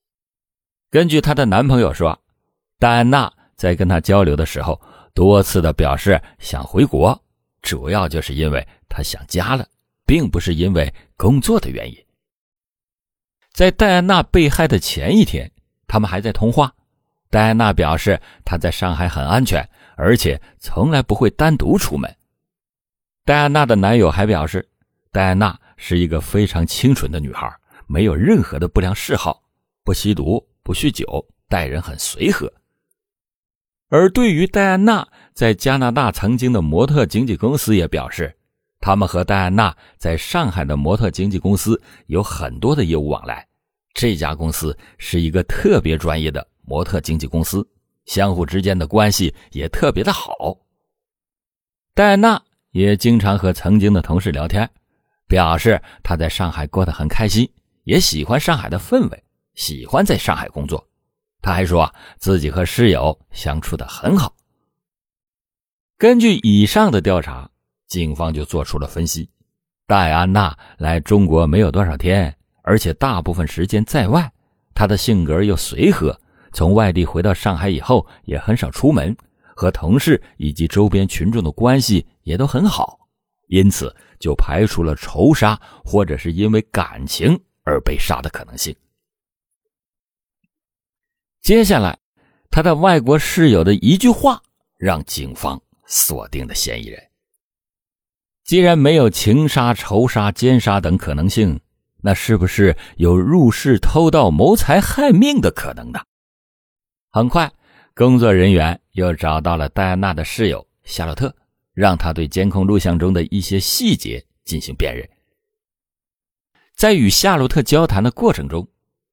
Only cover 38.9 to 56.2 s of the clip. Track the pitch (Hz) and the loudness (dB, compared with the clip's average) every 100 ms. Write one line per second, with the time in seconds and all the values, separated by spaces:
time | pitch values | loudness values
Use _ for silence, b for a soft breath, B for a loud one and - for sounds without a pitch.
38.9 | 98 95 87 92 98 90 98 104 b b | 0 0 -2 -2 -2 0 0 -2 b b
39.9 | b 82 82 - 175 139 85 71 71 71 | b -6 -4 -4 -4 -2 -4 -4 -2 -2
40.9 | 107 104 - 98 95 92 101 107 113 b | 0 -2 -2 -4 -2 -2 -2 0 -4 b
41.9 | b - 85 101 - 69 64 107 147 87 | b -6 -4 -4 -8 -10 -4 -2 0 0
42.9 | 80 73 57 64 57 - _ _ _ _ | -2 -4 -6 -8 -14 -16 _ _ _ _
43.9 | - 120 85 73 76 80 - 78 - b | -4 -4 -2 -6 -6 -6 -6 -8 -8 b
44.9 | b - 87 80 87 - - 208 151 80 | b -6 -4 -2 -2 -2 0 2 2 0
45.9 | 80 82 78 76 69 - _ - 71 87 | -2 -4 -4 -4 -6 -12 _ -10 -8 -4
46.9 | 85 - 78 71 82 80 98 - _ _ | -6 -4 -6 -4 -4 -4 -4 -8 _ _
47.9 | _ - - 98 90 - 95 95 92 76 | _ -8 -2 -2 -2 -4 -2 -2 -2 -2
48.9 | 107 107 - 85 b b 71 76 - 147 | 0 2 0 -2 b b -12 -8 -2 0
49.9 | 87 151 - - - - - _ _ _ | 0 -4 -4 -8 -10 -10 -10 _ _ _
50.9 | _ _ _ _ _ _ _ _ _ _ | _ _ _ _ _ _ _ _ _ _
51.9 | - 208 196 226 208 - _ _ 185 196 | 0 2 4 4 2 -6 _ _ 0 2
52.9 | 101 120 117 98 101 95 87 90 107 104 | 2 2 2 2 0 0 -2 2 2 4
53.9 | 95 - 87 98 69 78 101 113 - _ | 2 0 -2 -2 -4 -4 -4 -4 -8 _
54.9 | _ _ _ _ 95 82 82 113 104 B | _ _ _ _ 2 2 2 2 0 B
55.9 | B - 82 | B -6 -4